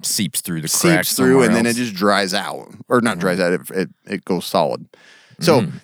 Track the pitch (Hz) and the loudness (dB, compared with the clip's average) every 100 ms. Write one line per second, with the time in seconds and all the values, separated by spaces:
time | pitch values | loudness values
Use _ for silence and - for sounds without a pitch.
0 | - - 90 - - 82 78 - 175 90 | -6 -4 -4 -4 -6 -6 -4 0 2 2
1 | 90 - 131 131 113 113 117 117 120 95 | 0 0 4 4 4 2 2 0 -4 0
2 | 101 98 98 98 87 73 - 104 - 127 | 2 2 0 -2 -4 -10 -14 -16 0 2
3 | 113 90 92 90 87 87 65 92 - _ | 2 0 0 0 0 0 -2 -4 -4 _
4 | - 101 - 90 - 95 73 60 - _ | -10 -8 -4 -4 -2 0 0 -2 -10 _
5 | - - _ - 170 143 87 - | -20 -20 _ -4 2 4 2 -4